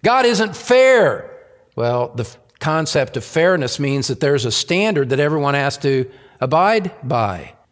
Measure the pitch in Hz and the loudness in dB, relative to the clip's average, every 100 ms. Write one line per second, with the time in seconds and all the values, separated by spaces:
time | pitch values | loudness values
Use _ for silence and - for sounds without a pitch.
0 | - 262 240 214 220 170 - 247 262 254 | 2 2 2 2 -2 -4 2 4 6 6
1 | 170 107 - - - _ _ - 117 123 | 4 0 -8 -20 -20 _ _ -4 -2 -2
2 | 123 - 113 - _ _ 156 156 156 151 | -4 -6 -8 -10 _ _ -4 -2 0 -2
3 | 131 127 - 160 170 185 127 - 143 139 | -2 -6 -4 0 2 2 -2 -4 -2 -2
4 | 123 131 147 143 120 107 - 175 214 175 | -4 -2 0 0 0 -4 -2 0 0 0
5 | 135 139 147 156 143 143 139 135 143 135 | 0 0 0 0 0 0 -2 -2 -2 -2
6 | 127 - - _ 135 156 190 220 180 - | -2 -8 -20 _ -2 2 2 0 -2 -10
7 | 127 120 107 90 69 - _ | -4 -2 -2 -4 -12 -20 _